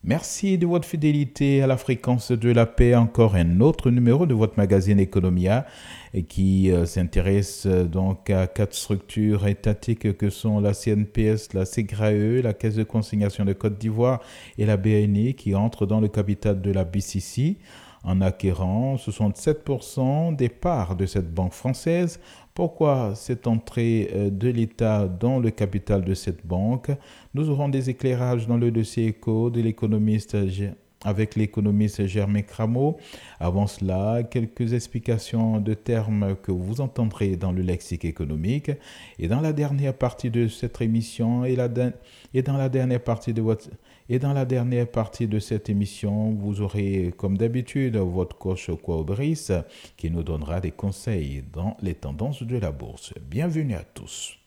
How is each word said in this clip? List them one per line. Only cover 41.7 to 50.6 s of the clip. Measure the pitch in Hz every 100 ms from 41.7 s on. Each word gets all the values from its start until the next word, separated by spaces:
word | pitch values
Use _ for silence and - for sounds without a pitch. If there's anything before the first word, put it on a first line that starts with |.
| 117 123 - - - -
et | 131
dans | 131 139
la | 135
dernière | 131 127 123
partie | 120 110 -
de | 113
votre, | 110 110 - - _ _ -
et | 127
dans | 139
la | 139
dernière | 127 127 123 123 120
partie | - 110 - 117
de | 107
cette | - 110 -
émission, | 101 101 - 104 104 110
vous | 107 101 101
aurez, | 101 104 98 95 90 -
comme | 98 98
d'habitude, | 113 123 120 139 135 110
votre | 92 90 90 -
coach | 95 92 -
Kwao | 82 - 82 78
Brice, | 101 143 160 - 90 - - - -
qui | 80
nous | 85
donnera | 80 78 76
des | 87